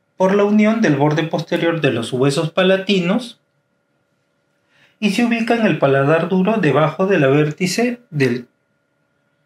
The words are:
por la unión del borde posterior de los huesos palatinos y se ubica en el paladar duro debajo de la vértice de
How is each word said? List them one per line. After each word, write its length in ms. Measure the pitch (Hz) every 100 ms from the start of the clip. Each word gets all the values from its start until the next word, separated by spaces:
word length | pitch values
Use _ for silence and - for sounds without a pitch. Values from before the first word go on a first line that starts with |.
| _ -
por 180 | 190 202
la 80 |
unión 380 | 208 214 214 226
del 160 | 185 135
borde 260 | 151 156
posterior 560 | 160 165 - 170 165 160
de 120 | 143
los 200 | 113 117
huesos 400 | 123 139 151 156
palatinos 880 | - 185 185 190 196 170 240 - - _ _ _ _ _ _ _ _ _ _ _ _ _ _ _ _
y 120 | 208
se 120 | 185
ubica 320 | 240 233 233 233
en 100 | 208
el 120 | 151
paladar 500 | 135 139 139 165 175
duro 300 | 185 190 226
debajo 500 | 151 135 156 - 190
de 100 | 185
la 100 | 135
vértice 720 | 147 151 151 180 233 240 240 _
de 340 | 147 127 123 - _ _ _ _ _ _ _ _ _